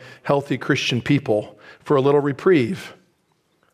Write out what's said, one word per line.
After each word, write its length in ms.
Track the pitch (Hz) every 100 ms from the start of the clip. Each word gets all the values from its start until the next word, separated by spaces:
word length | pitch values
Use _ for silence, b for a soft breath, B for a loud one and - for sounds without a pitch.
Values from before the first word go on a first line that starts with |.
| B B
healthy 340 | - 143 139 127
Christian 440 | - 135 - 123
people 560 | - 143 - 107 - - B B
for 160 | - 147
a 40 |
little 200 | 135 143
reprieve 760 | 143 127 190 165 113 196 - - _ _ _ _ _ _ _